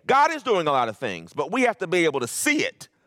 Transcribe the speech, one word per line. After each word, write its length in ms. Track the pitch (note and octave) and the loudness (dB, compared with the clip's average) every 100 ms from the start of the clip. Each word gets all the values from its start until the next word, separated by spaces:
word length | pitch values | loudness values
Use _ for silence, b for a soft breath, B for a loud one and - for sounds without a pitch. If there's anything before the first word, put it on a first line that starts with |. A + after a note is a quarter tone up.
| - | 2
God 260 | C4 D#4 | 4 4
is 120 | D#4 | 0
doing 240 | B3 F#3+ D3+ | -2 0 2
a 40 | |
lot 180 | C#3 A#2 | 2 0
of 80 | G#2 | -2
things, 360 | A#2+ F2 E2+ | -6 -6 -8
but 180 | - D3 | -6 -4
we 120 | A#3+ | 0
have 160 | A#3+ - | 0 0
to 80 | F3 | 0
be 180 | F3+ E3 | 2 2
able 140 | C#3 | 0
to 80 | A#2+ | -4
see 360 | - D4+ D4 | -2 0 0
it. 240 | G2 - - b | -2 -8 -18 b